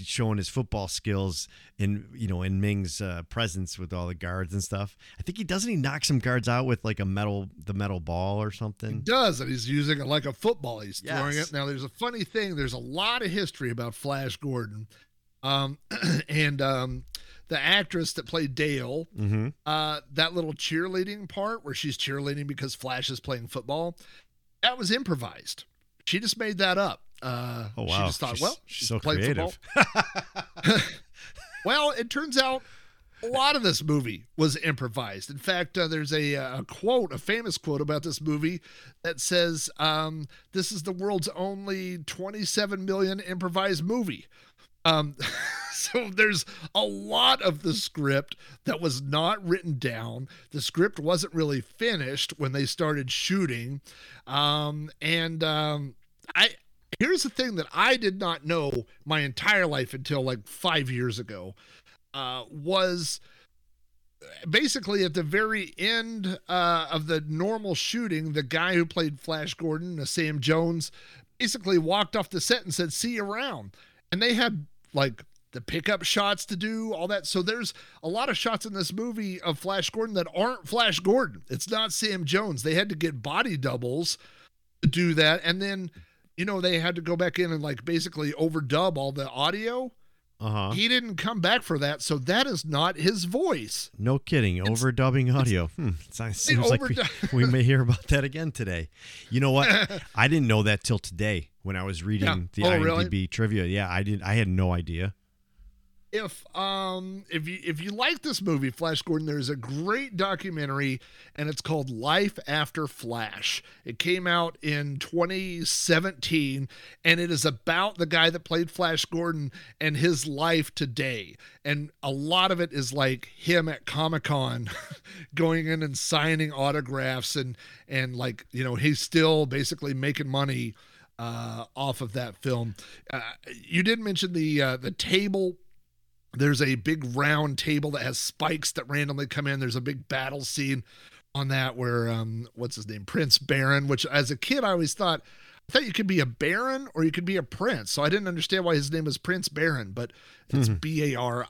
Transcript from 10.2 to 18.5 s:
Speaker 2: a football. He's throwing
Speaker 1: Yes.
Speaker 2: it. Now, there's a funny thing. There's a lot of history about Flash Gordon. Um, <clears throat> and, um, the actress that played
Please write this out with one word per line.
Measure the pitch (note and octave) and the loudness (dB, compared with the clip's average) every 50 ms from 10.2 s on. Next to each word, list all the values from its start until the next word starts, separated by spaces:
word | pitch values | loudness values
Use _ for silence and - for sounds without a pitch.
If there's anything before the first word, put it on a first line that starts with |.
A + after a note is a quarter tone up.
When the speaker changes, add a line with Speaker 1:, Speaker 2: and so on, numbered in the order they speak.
| C#3+ | 0
Speaker 2:
a | C#3+ | -2
football. | B2+ - - G#3+ A#3+ - C#3+ B2 A#2 G#2+ | -6 0 0 0 0 0 -2 -6 -8 -8
He's | G#2 G2+ F#2+ - | -10 -10 -10 -10
throwing | - C#3 D#3+ D3+ C#3+ C#3+ D3 | -6 -4 -2 -2 0 0 0
Speaker 1:
Yes. | D3+ D#3 D#3+ | -2 -2 -2
Speaker 2:
it. | D3+ | -4
Now, | C#3+ C#3 | -4 -4
there's | C#3 C#3+ C3 C3+ | -2 -4 -4 -6
a | C3 | -8
funny | - - A3+ A#3+ A#3+ A3+ F#3+ | -8 -6 -6 -6 -4 -4 -6
thing. | - - A3+ G#3 G3 F3 | -4 -2 -2 -2 -2 -2
There's | D3 C#3 B2+ | -2 -2 -2
a | A#2+ B2 | -2 -4
lot | A#2+ B2 C3+ E3+ G3 A3 A#3+ A#3+ | -8 -6 -4 -2 -2 0 0 0
of | A#3 F#3 | -2 -2
history | E3 G#3 F#3+ D#3 - - C#3 A#2+ | 0 0 -2 -2 -4 -4 -4 -4
about | A#2 A#2 A#2+ A#2 A2+ | -2 -2 -4 -6 -8
Flash | - - C#3 C#3 C3+ C3+ C3 - - | -6 -4 -4 -2 -2 -2 -4 -6 -6
Gordon. | - C#3+ C3 B2 A#2 G#2 G#2 G#2+ A2 - - - - _ _ _ _ _ _ _ - | -6 -4 -2 -2 -4 -6 -8 -10 -12 -14 -16 -20 -20 _ _ _ _ _ _ _ -2
Um, | C3+ C#3 C#3 C#3 C3+ C#3+ - - - - - G#3+ | 0 0 0 0 -2 -4 -10 -12 -10 -6 -2 0
<clears throat> | E3 E3 C#3 D#3+ - | 0 0 0 0 0
and, | D3 D#3 D#3 D3 C#3+ C3+ | 0 2 2 2 2 2
um, | C#3 C3+ C3+ B2+ B2+ B2+ B2+ B2+ - - - - - - - - - - | 0 2 2 0 -2 -4 -6 -8 -10 -12 -14 -14 -14 -16 -18 -20 -8 -6
the | E3 D3 | -4 0
actress | C3+ D#3 F#3 G3+ G3+ - - F3 E3 D3+ - | 4 4 4 4 4 2 -2 -2 -2 -2 -4
that | - C#3 - | -6 -6 -4
played | - E3 D#3 C#3 | -2 -2 -2 -2